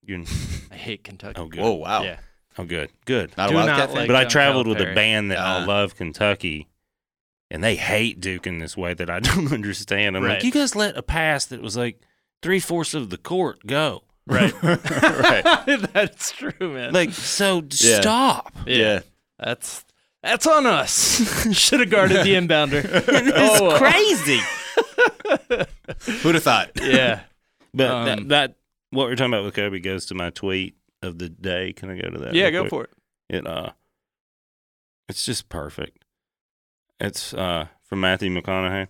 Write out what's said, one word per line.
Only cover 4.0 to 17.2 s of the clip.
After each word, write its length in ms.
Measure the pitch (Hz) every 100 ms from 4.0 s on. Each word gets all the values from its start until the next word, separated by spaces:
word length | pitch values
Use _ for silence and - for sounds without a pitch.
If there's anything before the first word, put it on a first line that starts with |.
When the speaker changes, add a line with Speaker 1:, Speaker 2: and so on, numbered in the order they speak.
| 117
Speaker 1:
But 80 | 127
I 60 |
Speaker 2:
John 60 | 123
Speaker 1:
traveled 360 | 147 139 131 113
with 140 | 107
a 40 | 92
Speaker 2:
Calipari. 80 | 95
Speaker 1:
band 360 | 107 110 101
that 60 | 90
all 220 | 92 92
Speaker 3:
Uh. 40 | 87
Speaker 1:
love 280 | 101 101 -
Kentucky, 720 | 85 78 104 98 90 76 76 _ _ _ _ _ _ _ _
and 140 | 78
they 120 | 104 113
hate 420 | - 107 113 87
Duke 260 | 95 90 95
in 120 | 85
this 160 | 78 -
way 160 | 87
that 160 | 87 85
I 100 | 87
<laughs> 20 |
don't 300 | 120 185 151
understand. 640 | 135 104 95 - 101 104 95
I'm 60 |
Speaker 2:
Right. 120 | 113 101
Speaker 1:
like, 80 |
"You 80 | 247
guys 240 | 277 277 202
let 200 | 208 120
a 40 |
pass 420 | - 160 160 143 -
that 140 | 120
was, 140 | 117 110
like, 240 | 120 - _ _ _ _
three-fourths 520 | 160 190 - 170 156
of 160 | 160 110
the 80 | 92
court 480 | - 180 160 - 104
go." 380 | 139 156 104 _ _ -
Speaker 2:
Right. 280 | 127 196 -
Speaker 3:
<laughs> 60 |
Right. 1040 | 165 175 - 143 330 - - 107 320 330 -
Speaker 2:
<laughs> 280 | 277 196
That's 380 | - 202 - -
true, 200 | - 285 - 185
man. 200 | 135 123
Speaker 1:
Like, 180 | 180 175
so 480 | -